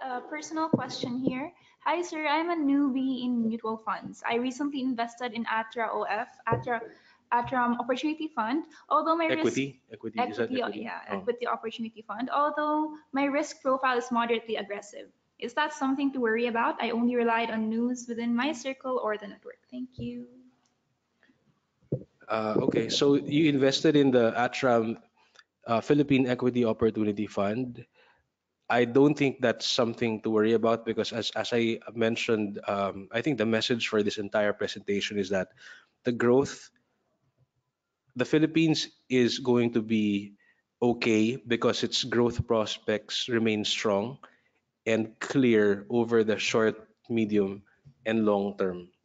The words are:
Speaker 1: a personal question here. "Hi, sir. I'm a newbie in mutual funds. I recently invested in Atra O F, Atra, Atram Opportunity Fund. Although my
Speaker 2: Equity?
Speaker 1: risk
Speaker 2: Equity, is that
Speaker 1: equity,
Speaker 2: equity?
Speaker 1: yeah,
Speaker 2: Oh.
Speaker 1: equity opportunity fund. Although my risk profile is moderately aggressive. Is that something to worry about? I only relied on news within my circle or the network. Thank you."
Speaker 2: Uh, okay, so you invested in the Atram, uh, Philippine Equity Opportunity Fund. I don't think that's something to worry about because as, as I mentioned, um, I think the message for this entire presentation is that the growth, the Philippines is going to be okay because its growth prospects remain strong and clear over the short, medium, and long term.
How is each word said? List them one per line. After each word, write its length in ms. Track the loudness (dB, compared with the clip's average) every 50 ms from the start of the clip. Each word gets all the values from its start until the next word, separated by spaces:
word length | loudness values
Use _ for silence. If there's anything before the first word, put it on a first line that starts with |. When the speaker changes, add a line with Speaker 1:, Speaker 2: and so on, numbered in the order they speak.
| -10
Speaker 1:
a 160 | -8 -8 -8
personal 480 | -8 -10 -10 -10 -8 -6 -4 -4 0
question 520 | 0 0 0 -2 -4 -8 -8 -6 -6 -6 -4
here. 340 | -4 -4 -6 -6 -8 -10 -12 _ _ _ _ _ -2
"Hi, 160 | -2 0 0
sir. 260 | -2 -4 -6 -4 -2
I'm 220 | 0 0 0 0 -2
a 80 | -2
newbie 640 | 0 0 2 2 2 2 2 0 -2 -2 -2 -4 -4 -2
in 240 | -2 0 0 0
mutual 300 | -2 -2 -4 -4 -6 -6
funds. 460 | -6 -6 -6 -6 -6 -8 -12 -12 -8 -4
I 80 | -2 -2
recently 460 | 0 -2 -2 -4 -4 -4 -4 -4 -4
invested 500 | -4 -2 -2 -2 -4 -6 -6 -8 -8 -8
in 140 | -6 -6 -4
Atra 420 | -4 -2 -4 -4 -4 -4 -4 -4 -2 -2
O 100 | -2 -2
F, 240 | -2 -4 -4 -6 -8 -12 -8 -4
Atra, 340 | -2 -2 -2 -2 -2 -4 -4 -6 -10 -18 -20 _ _ _ _ _ -2
Atram 480 | -2 -2 0 0 0 0 2 2 0 0
Opportunity 500 | 0 -2 -2 0 -2 -4 -4 -4 -6 -6 -4
Fund. 320 | -4 -2 -2 -2 -2 -4 -6 -12 -14 -4 0
Although 260 | 2 2 2 2 2
my 100 | 2 2
Speaker 2:
Equity? 560 | 0 0 0 0 0 0 -2 -4 -4 -8 _ _ -20
Speaker 1:
risk 40 | -16
Speaker 2:
Equity, 260 | -12 -12 -6 -4 -2
is 180 | -2 -2 -2
that 60 | -2 -2
Speaker 1:
equity, 180 | -2 -2 -2
Speaker 2:
equity? 180 | -4 -4 -6 -8
Speaker 1:
yeah, 180 | -8 -10 -10 -10 -10 -8
Speaker 2:
Oh. 60 | -8
Speaker 1:
equity 300 | -4 -4 -4 -4 -2 -4
opportunity 560 | -4 -4 -4 -6 -8 -10 -8 -10 -10 -12 -12 -14
fund. 220 | -12 -10 -8 -6 -2
Although 640 | 0 0 0 0 0 -2 -2 0 0 0 -2 -4 -6 -12 -14 _
my 140 | -4 -2 -2
risk 360 | 0 0 -2 -2 -4 -8 -6
profile 360 | -2 -2 0 0 0 0 0
is 140 | -2 -2 -2
moderately 440 | -2 0 0 0 -2 -2 -4 -4 -6
aggressive. 520 | -6 -6 -8 -10 -12 -12 -14 -16 -18 -18 -20 _ _ _ _ _ _
Is 140 | -10 -6 -2
that 200 | -2 -2 -2 -2
something 400 | -4 -2 -2 0 0 0 -2 0
to 60 | 0
worry 280 | 0 0 2 2 0
about? 340 | 0 0 0 0 0 -2 -2
I 100 | -2 -2
only 240 | 0 0 0 2 2
relied 340 | 2 2 2 2 0 0 -2
on 200 | -2 -2 -2 -2
news 360 | -2 -2 -2 -2 -4 -6 -8
within 280 | -8 -8 -4 -2 -2 0
my 180 | 0 0 -2 -2
circle 480 | -4 -6 -8 -8 -8 -6 -4 -4 -2 -2
or 140 | -2 -4
the 100 | -4 -8
network. 340 | -12 -16 -16 -18 -18 -20 _ _ _
Thank 280 | -12 -12 -12 -12 _
you." 280 | -10 -10 -10 -10 -12 -14 -16 -20 -20 -20 _ _ _ _ _ _ _ _ _ _ _ _ _ _ _ _ _ _ _ _ _ _ _ _ _ _ _ _ _ -10 -8 -8 -12 _ _ _ -6
Speaker 2:
Uh, 260 | -4 -2 -2 0 0 0
okay, 260 | 2 2 2 2 0
so 280 | 0 0 2 4 4 4
you 340 | 4 2 0 2 2 4 4
invested 480 | 4 4 4 2 4 4 4 4 6
in 120 | 6 6 6
the 220 | 6 6 4 4
Atram, 640 | 2 2 0 -2 0 0 2 4 4 4 2 0 -4 -8 -12 _ _ _ _ _ _ -20 -20 _ _ _ -4
uh, 140 | -2 0 0
Philippine 440 | 2 4 4 4 4 4 4 4 4
Equity 380 | 2 0 0 0 0 2 2 2
Opportunity 640 | 2 2 2 2 2 2 2 0 0 0 -2 -4
Fund. 580 | -4 -2 -2 0 0 0 -2 -4 -6 -8 -12 -18 _ _ _ _ _ _ _ _ _ _ _ _ _ _ _ _ 0
I 160 | 2 2 4
don't 280 | 4 6 6 6 6 6
think 280 | 4 2 0 2 2
that's 260 | 2 0 0 0 -2
something 540 | -2 0 2 2 0 0 0 -2 -2 0 -2
to 80 | 0 2
worry 240 | 2 4 4 4 4
about 320 | 4 4 2 2 0 -2
because 260 | -2 -2 -2 -2 -2
as, 200 | -4 -4 -4 -4 -4
as 160 | -6 -4 -2
I 280 | 0 0 2 0 -2 -4 -8 -8 -2
mentioned, 680 | 0 0 0 0 0 0 0 0 0 0 -2 -6 -6 -4
um, 440 | -4 -2 0 -2 -2 -4 -8 -10 -6
I 100 | -6 -2
think 160 | -2 0 0
the 80 | 0 2
message 440 | 2 2 0 0 0 -2 -2 -2 0
for 120 | 0 0
this 160 | 0 0 -2
entire 360 | -4 -4 -2 0 0 0 0 0
presentation 680 | -2 -4 -6 -6 -6 -4 -4 -2 -2 -2 -2 -2 -2
is 100 | -2 0
that 200 | -2 -2 -2 -4 _ _ -20 -20 -20 -20 _ _ _ _ -4
the 80 | -4 0
growth, 580 | 2 4 6 6 4 4 0 -4 -14 -18 -20 _ _ _ _ _ _ _ _ _ _ _ _ _ _ _ _ _ _ _ _ _ _ _ _ _ _ _ _ -4
the 100 | -4 0
Philippines 640 | 2 2 4 4 4 4 4 4 4 4 2 0 -4 -10 _ _ 0
is 300 | 4 4 4 4 2 0
going 340 | 0 2 4 4 4 2 2
to 80 | 0
be 520 | 0 2 2 2 2 2 0 0 -2 -6 -12 _ _ _ _ _ _ _ _ 0
okay 540 | 0 0 2 2 2 2 4 4 4 2 0
because 480 | -2 -4 -2 0 2 2 0 0 0 -2
its 220 | -2 -2 -4 -4
growth 420 | 0 2 2 2 2 0 -2 -2
prospects 800 | 0 0 0 0 0 -4 -6 _ -2 -2 -2 -2 -4 -6 -6 -4
remain 380 | -2 0 0 2 2 0 0 0
strong 520 | -2 -2 -2 0 0 0 0 0 -4 -6 -12 -18 -20 _ _ _ _ _ _ _ _ _ _ -2
and 340 | 0 0 0 0 -2 -6 -10
clear 640 | -6 -2 2 4 4 6 6 6 6 4 2 0 -2 -2
over 340 | 0 0 2 4 4 2 4
the 160 | 2 0 0
short, 480 | 0 0 2 2 2 2 0 -2 -8 -20 _ _ _ -4
medium, 540 | 0 0 0 2 2 2 2 0 -2 -8 -14 _ _ _ _ -20 -20 _ -4
and 200 | -2 0 2 2
long 320 | 2 2 2 0 -2 -2
term. 300 | -4 -4 -4 -4 -6 -12 -16 _ _ _